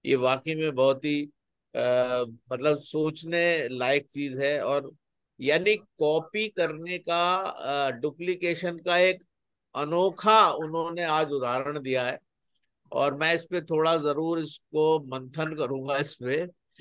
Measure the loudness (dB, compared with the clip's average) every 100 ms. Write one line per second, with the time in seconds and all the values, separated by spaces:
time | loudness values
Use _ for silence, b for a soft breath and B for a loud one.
0 | 0 2 2 0 -2 -2 -2 2 4 2
1 | 0 -2 -4 _ _ _ _ -2 2 2
2 | 2 0 -2 -8 -10 -2 0 0 -2 -2
3 | -2 -4 -4 0 2 0 -2 -2 2 0
4 | 0 -8 -6 -2 0 0 0 -2 -4 -14
5 | _ _ _ -6 0 2 2 0 -2 -2
6 | 2 2 0 -4 -4 -2 -2 -2 -8 -8
7 | -2 0 2 0 -2 -6 -4 -2 -2 -2
8 | -6 -4 -6 -2 -2 -2 -4 -6 0 4
9 | 4 2 _ _ _ _ _ -6 -2 2
10 | 2 2 4 6 6 4 -4 -4 -4 -4
11 | 0 0 0 -2 -2 -2 -2 -6 -2 -2
12 | -2 -6 _ _ _ _ _ _ -6 0
13 | 0 2 0 0 -2 -6 -2 2 2 2
14 | 0 -2 -2 -2 -4 -10 _ 0 2 2
15 | -2 -10 -8 -6 -6 -4 -4 -4 -2 -2
16 | -4 -6 -4 -2 -4 -10 _ b